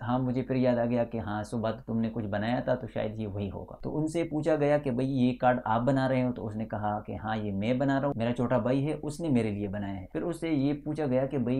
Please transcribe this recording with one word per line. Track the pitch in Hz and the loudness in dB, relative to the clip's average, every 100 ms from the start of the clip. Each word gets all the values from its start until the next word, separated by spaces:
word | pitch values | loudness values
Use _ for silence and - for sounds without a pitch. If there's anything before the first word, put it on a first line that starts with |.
हाँ, | 117 123 | -2 0
मुझे | 127 123 | 0 0
फिर | 123 131 | 0 2
याद | 127 120 | 4 4
आ | 117 | 2
गया | 120 117 | 2 0
कि | 117 | -2
हाँ, | 107 104 | -4 -4
सुबह | 104 120 110 | -4 -2 -2
तो | 110 | -4
तुमने | - 113 113 | -4 0 0
कुछ | 120 107 | -2 -2
बनाया | 104 110 127 | -2 0 0
था | 139 123 | 0 0
तो | 110 | -2
शायद | 113 110 110 | -4 -4 -4
ये | 110 | -4
वही | 101 101 | -4 -4
होगा। | 90 - - | -6 -12 -8
तो | 131 | -6
उनसे | 151 151 165 165 | -2 -2 0 -2
पूछा | 151 156 156 | 0 0 2
गया | 143 147 | 4 4
कि | 147 | 2
भाई | 120 131 | 0 0
ये | 139 123 123 | 4 2 4
कार्ड | 127 123 - | 2 2 2
आप | 113 | 2
बना | 123 135 131 | 4 2 2
रहे | 127 | 2
हो, | 127 | 2
तो | 120 | -2
उसने | 104 107 110 | -6 -6 -6
कहा | 110 104 104 | -4 -2 -4
कि | 104 | -6
हाँ, | 104 107 110 | -8 -4 -2
ये | 104 | -2
मैं | 98 107 127 | -2 0 2
बना | 139 135 | 2 2
रहा | 143 | 0
हूँ, | 135 | 0
मेरा | 117 | 0
छोटा | 123 120 127 | 2 2 2
भाई | 113 135 | 2 2
है, | 139 151 | 0 -2
उसने | 151 147 165 | -6 -4 2
मेरे | 123 110 | 2 2
लिए | 101 101 | 0 -2
बनाया | 101 98 | -4 -4
है। | 98 92 | -6 -6
फिर | 156 | -4
उससे | 170 170 165 | -4 -4 0
ये | 151 135 | 2 2
पूछा | 147 147 151 151 | 0 -4 -4 0
गया | 127 135 | 2 2
कि | 143 | 0
भाई | 120 131 | 0 0